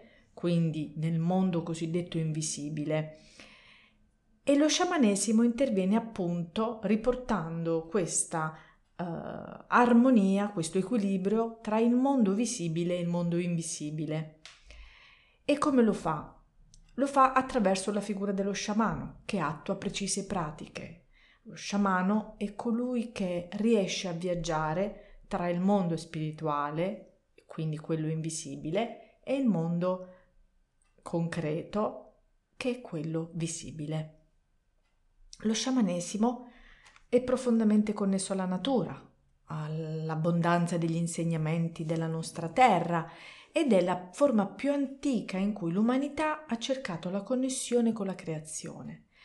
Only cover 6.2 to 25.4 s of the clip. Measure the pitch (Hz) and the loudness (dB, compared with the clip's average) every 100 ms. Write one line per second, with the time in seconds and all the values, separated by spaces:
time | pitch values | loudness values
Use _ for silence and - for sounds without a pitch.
6.2 | 175 175 170 - 220 233 190 214 254 247 | -2 -2 -4 -4 -4 -2 0 0 2 -2
7.2 | - 208 165 165 165 165 160 214 160 - | 0 -2 -2 -4 0 0 0 -2 0 -2
8.2 | - 165 156 156 - _ _ - 170 165 | -2 -2 -4 -6 -18 _ _ -8 -6 -6
9.2 | - - - - - 214 240 233 254 240 | -8 -10 -12 -14 2 4 8 8 8 8
10.2 | 190 190 208 208 165 190 185 247 196 196 | 6 4 0 -2 -2 0 0 0 0 0
11.2 | 190 220 226 226 - 214 233 240 262 - | 0 0 0 -4 -2 2 4 4 4 4
12.2 | 202 202 240 - 170 160 175 175 170 175 | 4 4 0 -2 -2 0 0 0 0 0
13.2 | 175 170 175 170 165 - 151 156 156 156 | 0 0 0 -2 -4 -6 -6 -4 -4 -4
14.2 | 156 - - - - - - - - - | -6 -10 -20 -20 -20 -20 -20 -20 -20 -20
15.2 | _ _ - 285 302 262 226 190 170 151 | _ _ -2 0 4 4 4 2 -2 -4
16.2 | - - _ _ - - - - 277 277 | -6 -18 _ _ -20 -20 -12 -4 0 4
17.2 | 262 262 262 262 190 190 - 202 202 196 | 6 4 0 2 2 2 0 -2 -2 -4
18.2 | 202 190 196 196 - 208 220 160 - - | -2 -2 -2 -2 -2 0 0 0 -6 -12
19.2 | - 202 151 156 - 190 202 - 196 202 | -6 -2 -2 -4 -4 -4 -4 -4 -4 -4
20.2 | 190 190 156 151 - - - - _ _ | -2 -4 -4 -8 -12 -12 -14 -16 _ _
21.2 | _ _ 226 160 - 202 202 185 185 214 | _ _ -18 -14 -4 0 2 2 2 0
22.2 | 214 - 202 - 240 233 247 247 220 - | -2 -6 -8 -6 -2 -2 -2 -2 -4 -4
23.2 | 185 175 175 208 220 220 180 - 185 170 | -2 -2 -4 0 4 4 2 -2 -4 -4
24.2 | 180 175 165 160 156 156 208 - - - | -2 -2 -2 -2 0 -2 -2 -6 -18 -20
25.2 | - 190 | -6 -4